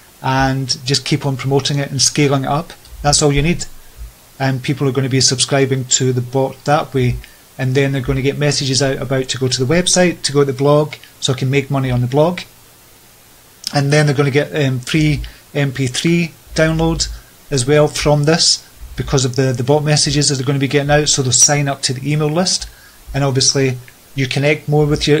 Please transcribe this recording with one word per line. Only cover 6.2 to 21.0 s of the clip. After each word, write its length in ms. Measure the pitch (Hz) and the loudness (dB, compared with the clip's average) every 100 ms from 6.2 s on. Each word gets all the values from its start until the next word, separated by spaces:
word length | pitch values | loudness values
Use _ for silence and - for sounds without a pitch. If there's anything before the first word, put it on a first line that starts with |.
bot 400 | 123 135 135 - | -2 -2 -2 -4
that 300 | 147 151 147 | 0 0 0
way, 220 | 135 123 120 - - - - | 0 0 -2 -8 -20 -20 -6
and 160 | 131 | -2
then 180 | 139 139 | 0 0
they're 80 | 139 | -2
gonna 220 | 123 135 | -2 -2
get 160 | 135 135 | -2 0
messages 440 | 147 - 135 131 | -2 0 -2 0
out 140 | 135 139 | 0 -2
about 320 | 131 131 131 | -2 -2 -2
to 100 | 123 | -2
go 100 | 131 | -2
to 140 | 127 | 0
the 120 | 127 | 0
website, 480 | 170 175 185 180 - | 0 2 2 2 0
to 100 | - | -2
go 80 | 143 | 2
to 120 | 139 | 2
the 60 | 127 | 2
blog, 360 | 143 147 151 - - - | 4 4 2 -6 -20 -8
so 140 | - | -4
I 20 | 127 | -2
can 140 | 131 | 0
make 200 | 139 131 | 0 0
money 200 | 139 131 | -2 0
on 100 | 123 | 0
the 60 | 123 | 0
blog. 340 | 139 160 180 - - - - - - - - - - - - - | 2 2 0 -12 -20 -20 -20 -20 -20 -20 -20 -20 -20 -20 -12 -4
And 180 | 147 139 | 0 2
then 140 | 151 151 | 2 2
they're 80 | |
gonna 160 | 135 143 | 2 2
get, 240 | 143 143 156 | 2 0 -2
um, 240 | 135 127 | -2 -2
free 420 | - 160 151 135 - - - | -2 0 2 0 -6 -14 -8
M 200 | 147 139 | -2 -2
P 140 | 127 131 | -2 -4
three 460 | - 165 170 165 - - | -2 0 0 0 -8 -8
download 540 | - 160 160 165 151 - - - - - | 0 0 2 0 -2 -4 -8 -18 -20 -6
as 160 | 139 123 | -4 2
well 220 | 151 147 | 4 4
from 360 | - 151 147 | 2 0 2
this 400 | 147 170 - - - - - | 2 2 2 0 -6 -20 -16
because 300 | - 123 139 | -10 -2 0
of 120 | 123 131 | 0 0
the, 160 | 131 | 0
the 120 | 123 | 0
bot 180 | 123 151 | 2 2
messages 460 | 147 151 156 143 143 | 2 0 0 0 0
that 80 | 131 | -2
they're 100 | 131 | -2
gonna 120 | 139 | 0
be 100 | 135 | 2
getting 220 | 143 143 | 0 2
out, 180 | 147 | 2